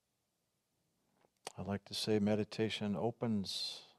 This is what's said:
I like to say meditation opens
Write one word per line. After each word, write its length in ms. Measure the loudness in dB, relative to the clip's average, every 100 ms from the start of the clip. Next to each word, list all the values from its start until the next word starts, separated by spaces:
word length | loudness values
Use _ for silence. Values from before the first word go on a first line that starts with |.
| _ _ _ _ _ _ _ _ _ _ _ _ _ _ -16 -8
I 40 |
like 220 | -4 -4
to 100 | -4
say 240 | -4 2 4
meditation 800 | 6 4 0 0 0 0 -2 0
opens 840 | -2 -2 -2 0 -2 -4 -6 -8 -16